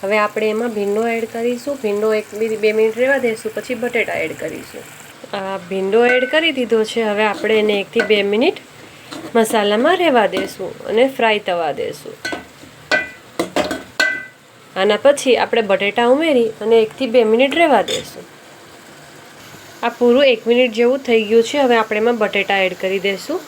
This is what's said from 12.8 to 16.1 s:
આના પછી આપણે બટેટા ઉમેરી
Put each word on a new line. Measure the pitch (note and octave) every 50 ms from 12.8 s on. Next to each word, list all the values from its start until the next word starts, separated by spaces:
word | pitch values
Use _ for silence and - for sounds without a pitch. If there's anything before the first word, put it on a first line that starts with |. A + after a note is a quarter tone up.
| - - - - - - - - - - - - - - - - - - - - - - - - - - - - - - - - - - - - - - -
આના | F#3 F#3+ G#3 G#3 G#3
પછી | - C4+ C#4+ C#4+ - C4+ A#3
આપણે | - - - - A#3
બટેટા | A3 G3 G3 F#3 G3+ G3+ G3+ - A#3+
ઉમેરી | A#3+